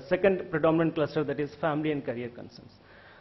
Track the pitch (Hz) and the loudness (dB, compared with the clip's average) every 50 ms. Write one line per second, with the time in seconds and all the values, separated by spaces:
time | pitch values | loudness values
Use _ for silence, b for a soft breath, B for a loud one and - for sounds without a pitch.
0 | - - 185 180 208 196 190 180 - - 160 151 160 160 160 165 165 156 - 160 | 0 -2 0 4 4 4 4 2 -2 -4 -2 2 4 4 4 4 2 2 2 0
1 | 147 - - 156 147 139 135 139 147 139 - - 175 160 147 151 151 156 147 139 | -2 0 0 -2 -2 -2 -2 -4 -4 -6 -4 -4 -2 -2 0 0 0 -2 -2 -2
2 | - 135 117 120 123 117 120 117 101 95 - - - - - - b b b b | -4 -6 -6 -6 -8 -10 -10 -14 -16 -18 -18 -20 -20 -20 -20 -20 b b b b
3 | b b b b | b b b b